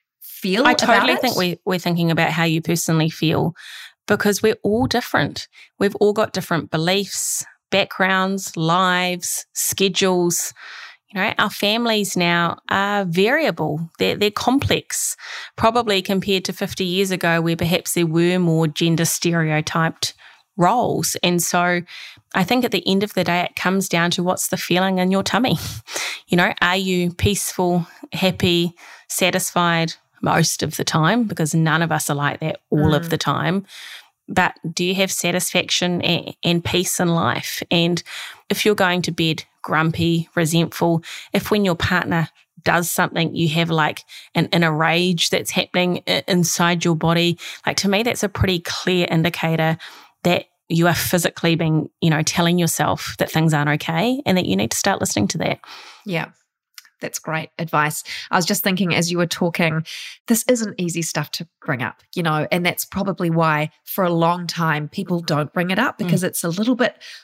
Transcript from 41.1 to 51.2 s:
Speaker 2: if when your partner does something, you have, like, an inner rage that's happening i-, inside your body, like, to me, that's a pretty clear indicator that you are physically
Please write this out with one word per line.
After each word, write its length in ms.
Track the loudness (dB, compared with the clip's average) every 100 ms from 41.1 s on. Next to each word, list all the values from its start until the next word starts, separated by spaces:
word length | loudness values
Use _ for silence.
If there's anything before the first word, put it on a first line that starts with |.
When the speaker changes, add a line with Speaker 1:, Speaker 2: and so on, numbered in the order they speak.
| -12 -4
Speaker 2:
if 160 | -4 0
when 140 | 2
your 120 | 2 0
partner 520 | 0 0 0 0 -2 _ _ -6
does 280 | 0 2 2
something, 440 | 0 0 0 0
you 140 | 0 0
have, 180 | 2 2
like, 320 | 2 0 -2 -12 -20 -6
an 120 | -2 0
inner 260 | 2 2
rage 560 | 2 2 2 2 0 0
that's 220 | -2 -2
happening 520 | -2 -2 0 0 0 -2
i-, 160 | -2 0
inside 580 | 2 2 2 0 2 0
your 100 | 2
body, 420 | 2 2 2 0 -8 -8 -4
like, 100 | -2
to 120 | 0
me, 140 | 0
that's 200 | 0 -2
a 40 | -4
pretty 300 | 0 0 0
clear 460 | -4 -6 0 0 2
indicator 640 | 2 0 0 -2 0 0 -2 -6 -20 -20 _
that 240 | 0 0 -2 _ -2
you 160 | 2 2
are 60 |
physically 600 | 2 0 0